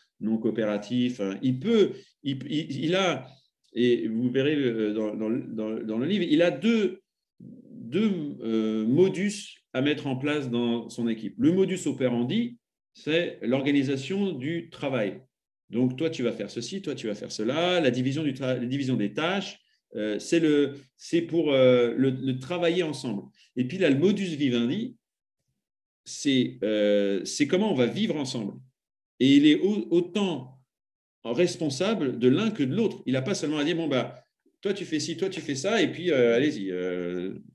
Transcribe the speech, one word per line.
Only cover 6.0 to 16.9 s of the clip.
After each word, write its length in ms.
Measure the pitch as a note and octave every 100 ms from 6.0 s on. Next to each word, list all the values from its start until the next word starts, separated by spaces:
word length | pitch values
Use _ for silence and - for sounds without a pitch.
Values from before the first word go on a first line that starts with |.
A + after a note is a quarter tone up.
| D3
livre, 180 | G3+ E3
il 140 | D3+
a 80 | E3+
deux, 500 | C#3+ G#3+ A3+ F#3+ - _ _ _ _
deux, 960 | - - - - A#2 D#3+ A3 F3+ C#3+ -
euh, 420 | A2+ A2+ A2 A2
modus 760 | A2 C#3+ F#3+ D3+ G3+ - - - _
à 80 | C3
mettre 260 | C#3+ D3 C#3
en 100 | C3
place 340 | D3 D3+ C3
dans 400 | A#2+ A#2+ A#2 G#2+
son 180 | - A#2
équipe. 260 | A2 G2+ -
Le 140 | C#3
modus 340 | F#3 F#3 F#3 D3+
operandi, 720 | C3+ B2+ A#2+ B2+ G#3+ A#3+ - _ _ _
c'est 460 | - D3 E3 E3+ -
l'organisation 920 | A2+ C3+ C3+ C#3+ C3 C3 - G3 G3
du 360 | C#3+ C#3+ E3 -
travail. 540 | - C#3+ A#2+ G2+ - _ _ _ _ -
Donc, 260 | A2 B2+ B2+
toi, 140 | D#3+
tu 120 | D#3+
vas 100 | A#2
faire 180 | G#2 G2+
ceci, 320 | A#2 - G3
toi, 120 | D#3